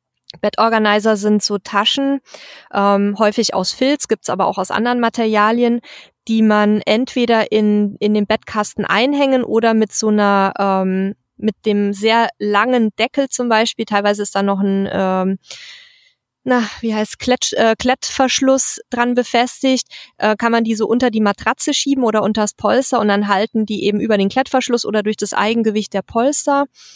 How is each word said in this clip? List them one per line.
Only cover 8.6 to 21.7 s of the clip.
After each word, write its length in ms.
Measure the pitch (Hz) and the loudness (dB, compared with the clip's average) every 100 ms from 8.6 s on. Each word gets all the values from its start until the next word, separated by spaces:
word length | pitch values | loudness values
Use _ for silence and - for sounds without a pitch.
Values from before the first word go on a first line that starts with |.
| 208 - | -4 -4
einhängen 580 | - 190 262 285 269 262 | -2 0 2 2 2 2
oder 320 | - 226 226 | 0 0 2
mit 180 | 220 214 | 2 0
so 160 | - 214 | 0 0
einer, 440 | 208 202 202 196 - | 2 4 2 0 0
ähm, 560 | 196 190 185 190 190 - _ - | 0 0 0 0 -2 -6 _ -6
mit 300 | 214 - 220 | -4 -2 0
dem 260 | 208 202 | 0 0
sehr 360 | 196 220 226 226 - | 0 0 2 0 -2
langen 520 | 208 208 233 254 220 - | -2 0 2 2 0 -2
Deckel 300 | 233 - 269 | -4 -2 -2
zum 200 | - 240 | -2 0
Beispiel, 380 | 220 233 - 220 | 0 0 -4 -4
teilweise 360 | 208 208 208 | 0 0 0
ist 120 | 202 | -2
da 80 | 196 | -2
noch 180 | 196 196 | 0 0
ein, 280 | 196 196 196 | 0 0 -2
ähm, 460 | - 190 185 185 196 - - - - - _ _ _ _ _ | -2 0 0 -2 -4 -8 -20 -20 -20 -20 _ _ _ _ _
na, 200 | 254 247 214 - | -2 0 -2 -6
wie 140 | 226 | -4
heißt, 240 | 214 214 - | -2 -4 -4
Kletsch-, 360 | - - - | -2 -2 0
äh, 200 | - 226 220 | 0 2 2
Klettverschluss 1000 | 247 262 - - 262 - 262 269 - - - | 0 -2 -2 0 0 2 2 2 0 -4 -4
dran 260 | 233 240 | -2 0
befestigt, 720 | 247 240 233 247 - 269 254 - - - - | 0 0 0 0 0 0 0 -2 -14 -20 -4
äh, 180 | 214 208 | -2 0
kann 160 | 233 | 0
man 120 | 233 | 0
die 100 | 226 | 0
so 120 | 220 220 | 0 0
unter 240 | 240 254 | 0 0
die 100 | 220 | 2
Matratze 540 | 214 202 226 262 - | 0 0 -4 -2 -2